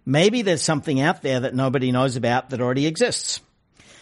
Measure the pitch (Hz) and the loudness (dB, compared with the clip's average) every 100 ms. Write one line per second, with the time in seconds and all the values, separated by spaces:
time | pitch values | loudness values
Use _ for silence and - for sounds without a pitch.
0 | 127 147 202 247 196 160 - 151 - 135 | 0 4 4 2 0 0 0 -2 0 0
1 | 147 190 139 127 123 127 135 131 127 123 | 0 0 -2 -2 -2 0 0 0 0 2
2 | 135 117 117 127 - 123 123 131 151 160 | 0 0 0 0 -2 -4 -2 0 -2 0
3 | 240 - - - - _ _ _ - - | -2 -2 -8 -10 -12 _ _ _ -20 -20